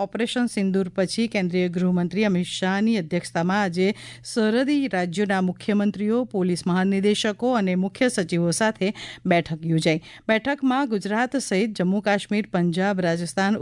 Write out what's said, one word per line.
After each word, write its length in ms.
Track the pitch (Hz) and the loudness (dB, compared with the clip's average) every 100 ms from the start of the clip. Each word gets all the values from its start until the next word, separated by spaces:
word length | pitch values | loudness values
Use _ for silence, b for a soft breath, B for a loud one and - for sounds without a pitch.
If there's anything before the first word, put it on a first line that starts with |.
ઓપરેશન 480 | 196 208 233 247 240 214 | -4 -4 -2 -2 -2 0
સિંદૂર 360 | 196 190 185 - | 0 0 0 -2
પછી 280 | 185 - 226 208 | -2 0 -2 0
કેન્દ્રીય 340 | 180 180 180 175 | 0 0 0 0
ગૃહમંત્રી 500 | 185 180 175 180 220 | 2 2 0 0 0
અમિત 220 | 175 175 - | 0 -2 -2
શાહની 420 | 185 196 220 220 | 0 2 2 0
અધ્યક્ષતામાં 600 | 156 175 - 170 175 202 | 0 -4 -4 -2 0 0
આજે 240 | 196 170 190 - B B - | 0 0 0 0 B B -6
સરહદી 460 | 233 214 233 269 294 269 185 | 0 2 2 2 0 0 -2
રાજ્યોના 440 | 180 170 202 190 | -2 0 0 2
મુખ્યમંત્રીઓ, 800 | 185 180 - 208 202 190 208 233 247 196 | 0 -2 0 2 2 0 0 0 0 0
પોલીસ 320 | 185 175 180 | 0 0 0
મહાનિદેશકો 520 | 185 190 196 202 214 220 202 247 | 2 2 2 2 2 0 -2 0
અને 200 | 240 190 180 | 2 2 0
મુખ્ય 300 | 196 - 254 | 0 0 0
સચિવો 420 | 247 208 170 170 | 0 -2 0 0
સાથે 340 | 165 220 - 190 - B B | 2 0 0 -4 -4 B B
બેઠક 420 | 190 170 - 160 165 | 2 2 2 -4 0
યોજાઈ. 340 | 165 165 156 B B B | 2 2 0 B B B
બેઠકમાં 600 | 220 262 294 262 254 269 | 0 0 0 0 0 0
ગુજરાત 480 | 208 196 214 247 269 | -2 -2 0 0 -2
સહિત 380 | - 190 226 202 | 0 0 0 0
જમ્મુ 220 | 180 202 | 0 0
કાશ્મીર, 460 | 202 202 - 208 202 | 2 0 0 -2 0
પંજાબ, 500 | 175 175 175 196 185 175 | 0 0 2 0 0 0
રાજસ્થાન, 520 | 170 170 - 196 214 | 0 -2 -2 0 0